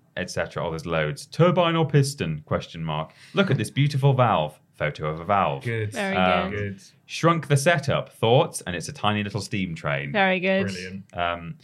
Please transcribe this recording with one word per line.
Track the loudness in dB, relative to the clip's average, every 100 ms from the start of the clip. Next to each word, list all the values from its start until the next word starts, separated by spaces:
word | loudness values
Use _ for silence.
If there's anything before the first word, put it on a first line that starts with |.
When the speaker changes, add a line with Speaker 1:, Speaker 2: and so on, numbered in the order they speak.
| _ -8
Speaker 1:
et | -6
cetera. | -4 -4 -4 -4
Oh, |
there's | -4 -2
loads. | 0 0 -4 -6
"Turbine | 2 4 4 2 2
or | 2
piston? | 4 2 -2 -6 -6 -4
Question | -4 -4 -8
mark. | -6 -4 -6 -12 -6
Look | -2 0
at | 0
this | 0
beautiful | 0 0 2 2
valve." | 4 4 4 0 -6 _
Photo | -4 -4 -2 -6
of | -4
a | 0
valve. | 2 2 0
Speaker 2:
Good. | -4 -4 -4
Speaker 3:
Very | -4 -2 2
Speaker 1:
Um, | 4 2 0
Speaker 3:
good. | -4 -8 -10
Speaker 2:
Good. | -18 _ -12
Speaker 1:
"Shrunk | 0 2 2 2
the | 2
setup. | 4 2 2 -2 -2
Thoughts?" | 0 4 4 4 -4 -6
And | -6
it's | -8
a |
tiny | -4 -2 0
little | -2 -6
steam | -4 -4 -4 -4
train. | -4 -4 -2
Speaker 3:
Very | 0 2 2
good. | 0 0 0
Speaker 2:
Brilliant. | -4 -10 -12 -10 -4
Speaker 1:
Um, | -2 -2 -8 -14